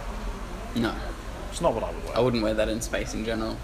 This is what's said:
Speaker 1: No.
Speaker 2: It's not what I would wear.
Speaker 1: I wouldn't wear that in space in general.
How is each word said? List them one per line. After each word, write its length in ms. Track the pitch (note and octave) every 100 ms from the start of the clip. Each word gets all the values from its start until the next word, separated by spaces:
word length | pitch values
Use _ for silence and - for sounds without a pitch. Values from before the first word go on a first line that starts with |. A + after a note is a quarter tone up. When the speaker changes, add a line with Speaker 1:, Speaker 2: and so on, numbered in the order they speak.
| - - - - - - - A#2+
Speaker 1:
No. 180 | A#2 - - - - - -
Speaker 2:
It's 100 | -
not 120 | E3+
what 100 | A2
I 80 | F#2
would 120 | F2 -
wear. 120 | -
Speaker 1:
I 20 |
wouldn't 200 | B2+ A#2+
wear 100 | G#2+ A2
that 120 | G#2+
in 120 | A2
space 320 | - G2+ A2+
in 100 | G#2
general. 320 | A2 A2+ A2 A2+